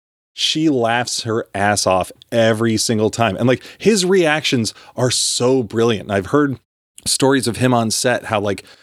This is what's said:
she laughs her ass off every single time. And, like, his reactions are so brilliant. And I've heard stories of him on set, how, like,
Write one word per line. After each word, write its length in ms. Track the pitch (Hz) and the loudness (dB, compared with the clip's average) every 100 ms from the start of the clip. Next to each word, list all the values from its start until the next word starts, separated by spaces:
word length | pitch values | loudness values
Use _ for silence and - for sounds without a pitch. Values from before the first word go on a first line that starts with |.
| _ _ _ - | _ _ _ -6
she 300 | - 156 156 | -4 0 0
laughs 540 | 131 113 120 120 - | 2 0 0 -2 -6
her 240 | 113 113 - | -4 -4 -4
ass 320 | 98 101 104 101 | -2 0 2 2
off 260 | 92 90 - - | 0 -2 -10 -4
every 460 | 117 113 110 117 110 | 2 2 2 0 0
single 320 | - 110 107 | -2 0 0
time. 280 | - 113 95 | 2 0 2
And, 100 | 120 | 0
like, 140 | 127 - - | 0 -4 -2
his 260 | 196 220 | 0 2
reactions 680 | 180 196 160 151 - 127 107 - - | 2 2 2 0 0 -2 -2 -8 -12
are 160 | - 127 | -2 0
so 520 | - - - 123 135 | 0 -2 0 2 0
brilliant. 400 | 110 110 117 104 82 | 0 0 0 0 -2
And 40 | |
I've 140 | 101 92 | -2 0
heard 320 | 143 143 120 _ _ _ - - | 0 0 -4 _ _ _ -12 -6
stories 420 | - 135 139 117 | 0 2 2 0
of 80 | 104 | 0
him 160 | 127 | 2
on 180 | 120 113 | 2 0
set, 340 | - 127 120 | -2 -2 -2
how, 140 | - 107 | -2 -2
like, 220 | 101 98 - - | -2 -6 -10 -20